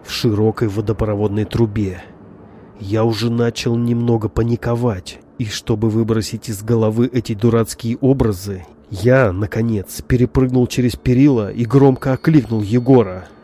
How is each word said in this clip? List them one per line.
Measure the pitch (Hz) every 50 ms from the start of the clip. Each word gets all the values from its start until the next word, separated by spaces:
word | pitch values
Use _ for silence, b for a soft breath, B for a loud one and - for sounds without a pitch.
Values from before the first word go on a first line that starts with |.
| -
в | -
широкой | - - - 120 104 101 107 110 107 - 120 107
водопроводной | 98 107 110 101 110 - 113 107 107 101 107 104 98 107 107
трубе. | 101 - 120 117 110 101 110 104 95 92 87 - - - - - - - - - B B B B B B -
Я | 107 95 101 110 110
уже | 117 113 101 113 120
начал | 117 117 117 117 117 - - 131 117
немного | 117 120 120 120 120 120 120 117 113 107 107
паниковать, | - - 113 117 120 113 - 123 120 117 120 123 107 92 87 - - - - _ _ -
и | 123
чтобы | 107 101 - - - 120 107 110 113
выбросить | 104 113 113 107 113 110 101 - - 107 - -
из | 107 98 107
головы | 110 120 113 110 107 107 113 120 131 -
эти | 127 - - 117
дурацкие | 101 117 117 113 117 113 - - - - 117 117 -
образы, | - 127 139 131 123 113 104 90 95 101 98 90 90 - - - - -
я, | 107 92 92 120 127 135 131 104
наконец, | 90 92 107 - - 117 113 117 113 101 92 - - -
перепрыгнул | - - 131 120 127 120 - 135 131 131 123 127 123
через | 117 - - 123 123 101
перила | - - 127 123 120 139 147 135 117 104 98
и | 104 104 123
громко | 110 110 139 139 139 131 123 - 139 131
окликнул | 123 - 165 160 151 113 110 117 110
Егора. | 104 98 110 123 120 120 135 123 113 92 90 92 92 - - -